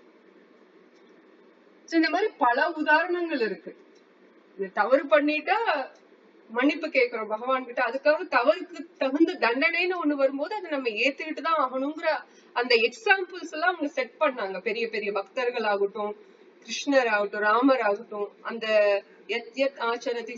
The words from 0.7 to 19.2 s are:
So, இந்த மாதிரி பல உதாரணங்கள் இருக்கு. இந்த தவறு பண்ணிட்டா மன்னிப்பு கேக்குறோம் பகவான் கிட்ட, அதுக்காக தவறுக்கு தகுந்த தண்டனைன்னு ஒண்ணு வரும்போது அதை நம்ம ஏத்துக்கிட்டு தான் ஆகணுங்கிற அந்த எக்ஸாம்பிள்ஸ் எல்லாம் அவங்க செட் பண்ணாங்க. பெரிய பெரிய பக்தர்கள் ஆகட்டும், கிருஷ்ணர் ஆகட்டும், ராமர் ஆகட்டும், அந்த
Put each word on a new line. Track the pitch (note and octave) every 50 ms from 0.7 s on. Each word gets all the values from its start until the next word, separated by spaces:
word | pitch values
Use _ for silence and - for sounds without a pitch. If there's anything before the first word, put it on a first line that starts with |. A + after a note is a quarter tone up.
| _ - _ _ _ _ _ - - - _ _ _ _ _ - _ _ _ _ _ _ _
So, | - E4 E4
இந்த | D#4+ D#4+
மாதிரி | D#4 F#4 A4 - - -
பல | - A#3+ A#3+ C4+ D#4 F4
உதாரணங்கள் | D#4+ D#4 D4 D#4 D4+ D#4+ E4+ F4+ F4 F4 E4+ E4 D#4 C4
இருக்கு. | A3 G3+ F#3+ - - D#3 - - - _ - - _ _ _ _ _ - _ _ _ _ _ -
இந்த | G3 F#3+ -
தவறு | A3 G3+ A3+ C4 D4+ D#4
பண்ணிட்டா | C#4 D#4 D4 C#4+ D4 D4+ D4+ D4+ E4+ G4 A4 A4+ G4+ D#4+ C#4 B3+ - - - _ _ _ _ _ _ _ - _ _
மன்னிப்பு | A3 A#3+ C4 D4 D#4+ C#4+ D#4 D4+
கேக்குறோம் | - C4 A#3+ A#3+ A#3+ A3 G#3+ G#3
பகவான் | G#3+ G#3+ A#3+ C4 C4 B3+ B3+
கிட்ட, | A#3+ A#3+ C4+ B3+
அதுக்காக | A3+ B3+ C4+ - D4 D#4 D#4 F#4 -
தவறுக்கு | C#4 B3 B3 C#4+ E4 F#4 - - E4+ E4+ - - _ _
தகுந்த | C#4 C4+ C4+ D#4 E4 F4+ F4+
தண்டனைன்னு | - A#3+ A3+ A#3+ C4+ D#4 E4 E4+ E4+ F#4 F4+ F#4 E4+ D#4
ஒண்ணு | D4 D4
வரும்போது | C#4 C4+ C4 C4+ C4+ D4 F4+ G#4+
அதை | G#4+ F#4 E4+
நம்ம | D4+ C4+ C4 A#3
ஏத்துக்கிட்டு | G#3 G#3+ A#3+ C#4+ C#4 - D#4+ D#4 D4+ D4+
தான் | C#4 D#4+ D#4+ D#4 C4+ C4
ஆகணுங்கிற | B3+ C4 C4+ C#4+ D#4 D#4 E4+ D#4+ D4 - - _ - - - - -
அந்த | A#3+ A#3+ B3 B3
எக்ஸாம்பிள்ஸ் | A3+ A3 B3 - - - G#4 F#4+ G4 F4+ - F#4+ F4 D4 E4
எல்லாம் | - D#4 E4 F4+
அவங்க | F#4 E4+ D4 D4
செட் | - C4 B3 A#3 - -
பண்ணாங்க. | D#4 C#4 B3+ A#3+ G3+ F#3+ F#3+ F3+
பெரிய | - A3+ G#3 A#3 A#3 A3+
பெரிய | A3+ G#3+ G#3+ G3+
பக்தர்கள் | G3+ G3+ G3 - _ C4 B3 B3 B3 A#3+ A3
ஆகட்டும், | G#3 G3+ G3+ G3 G3+ - G#3+ G#3 G#3 G#3 - - - - - - - _ _
கிருஷ்ணர் | - - A3+ - - C#4+ C#4 C4 A#3+ A3+
ஆகட்டும், | G#3+ G#3 G#3 G3+ G#3 G#3
ராமர் | G#3 G#3 G#3+ A#3+ C4 C4+ C4 A#3+
ஆகட்டும், | A3 G#3 G3+ A3 A3+ - G#3+ G#3 G#3 G3+ - _
அந்த | - G#3 A#3 A3+ A3 A3 G#3+ G#3+ G#3 G3+ G3+ G3 - - - -